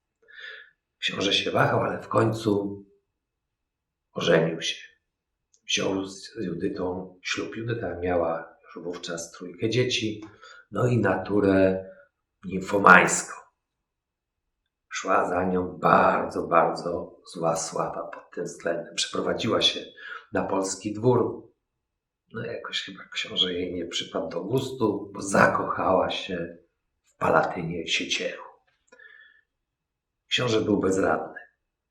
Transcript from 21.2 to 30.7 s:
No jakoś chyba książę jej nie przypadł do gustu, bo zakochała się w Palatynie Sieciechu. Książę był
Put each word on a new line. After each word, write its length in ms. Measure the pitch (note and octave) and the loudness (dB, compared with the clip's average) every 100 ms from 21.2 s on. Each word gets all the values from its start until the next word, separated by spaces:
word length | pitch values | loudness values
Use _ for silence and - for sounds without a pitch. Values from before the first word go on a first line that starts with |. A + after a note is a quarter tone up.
| G#2+ - - _ _ _ _ _ _ _ _ | 4 -2 -14 _ _ _ _ _ _ _ _
No 120 | - A#2 | -12 -10
jakoś 380 | A#2+ - - | -10 -8 -8
chyba 220 | - F#2+ - | -10 -14 -14
książę 480 | - - F2+ F#2 | -10 -6 -2 -2
jej 220 | F2 F2+ F2 | -2 -4 -6
nie 120 | E2+ | -6
przypadł 420 | - - G2 F#2+ | -6 -6 -6 -4
do 120 | E2+ | -6
gustu, 680 | F2 C3 - - G#2+ G2 - G2 | -2 -2 -2 -2 0 0 -6 -10
bo 80 | |
zakochała 880 | G2 G2+ - - F#2 F2+ F2 F#2 F2 | 0 4 6 4 -2 -2 2 2 2
się 460 | - - F2+ E2+ E2+ _ _ _ _ _ | -2 -6 -6 -6 -12 _ _ _ _ _
w 120 | - | -4
Palatynie 720 | - E2 - F#2 E2 E2+ D#2+ | 4 4 4 -2 -6 -6 -4
Sieciechu. 640 | - - - - - - - _ _ _ - - - - _ _ _ _ _ _ _ _ _ - | -4 -2 -4 -4 -8 -16 -20 _ _ _ -20 -20 -20 -20 _ _ _ _ _ _ _ _ _ -4
Książę 340 | - B2 A2 | -2 2 2
był 200 | G#2 | 4